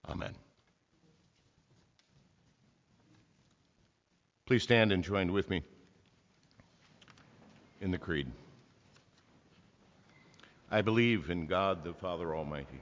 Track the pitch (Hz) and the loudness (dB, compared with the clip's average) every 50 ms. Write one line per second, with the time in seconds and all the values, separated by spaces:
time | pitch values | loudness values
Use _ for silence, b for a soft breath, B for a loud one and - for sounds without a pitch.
0 | - - - 90 98 98 95 - - _ _ _ _ _ _ _ _ _ _ _ | -10 -10 -8 -8 -8 -10 -10 -14 -20 _ _ _ _ _ _ _ _ _ _ _
1 | _ _ _ _ _ _ _ _ _ _ _ _ _ _ _ _ _ _ _ _ | _ _ _ _ _ _ _ _ _ _ _ _ _ _ _ _ _ _ _ _
2 | _ _ _ _ _ _ _ _ _ _ _ _ _ _ _ _ _ _ _ _ | _ _ _ _ _ _ _ _ _ _ _ _ _ _ _ _ _ _ _ _
3 | _ _ - - _ _ _ _ _ _ _ _ _ _ _ _ _ _ _ _ | _ _ -20 -20 _ _ _ _ _ _ _ _ _ _ _ _ _ _ _ _
4 | _ _ _ _ _ _ _ _ _ - 127 117 - - 120 113 110 107 98 92 | _ _ _ _ _ _ _ _ _ 2 2 2 4 4 6 6 6 6 4 2
5 | 82 90 101 98 95 87 95 101 95 - 101 85 78 - - - - _ _ _ | 0 0 0 0 0 2 0 0 0 0 -4 -4 -4 -8 -20 -20 -20 _ _ _
6 | _ _ _ _ _ _ _ _ _ _ _ _ - _ _ _ _ _ _ _ | _ _ _ _ _ _ _ _ _ _ _ _ -20 _ _ _ _ _ _ _
7 | - - - - - - - - - - - - - - _ - 101 95 90 87 | -20 -20 -20 -20 -20 -20 -20 -20 -20 -20 -20 -20 -20 -20 _ -8 -4 -2 -2 -2
8 | - 98 85 73 69 64 62 - - - - - - _ _ _ _ _ _ - | -2 -2 -2 -2 -2 -4 -10 -16 -20 -20 -20 -20 -20 _ _ _ _ _ _ -20
9 | _ _ _ _ _ _ _ - _ _ - - _ - _ _ _ - _ - | _ _ _ _ _ _ _ -20 _ _ -20 -20 _ -20 _ _ _ -20 _ -20
10 | - - - - - B B B B B B B B - - 107 101 110 110 117 | -20 -20 -20 -20 -20 B B B B B B B B -2 0 2 2 4 4 4
11 | 120 117 117 101 - 85 87 90 82 78 90 92 98 98 95 87 78 85 85 - | 4 4 4 2 0 -2 -4 -4 -2 -2 0 0 2 0 0 -2 -4 -12 -12 -8
12 | - 92 87 85 87 82 78 80 78 73 76 73 69 67 65 67 | -8 -8 -6 -6 -6 -4 -4 -4 -6 -6 -8 -8 -10 -12 -16 -20